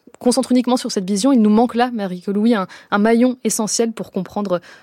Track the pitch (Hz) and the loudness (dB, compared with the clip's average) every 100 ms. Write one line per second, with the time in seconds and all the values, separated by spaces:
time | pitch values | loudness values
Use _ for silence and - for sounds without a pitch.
0 | _ - 240 240 240 254 240 254 247 214 | _ -4 0 0 2 0 2 -2 -2 -6
1 | 185 202 247 269 208 214 240 226 247 240 | -4 0 2 4 4 4 2 0 -2 -2
2 | 196 180 190 202 220 226 185 - - 202 | -6 -8 -6 0 2 0 -2 -10 -4 0
3 | 214 233 254 247 220 - 208 - 233 220 | 2 4 2 0 -4 -4 -4 -2 -2 -4
4 | 185 196 175 - 202 175 - - | -8 -8 -6 -6 -4 -4 -6 -20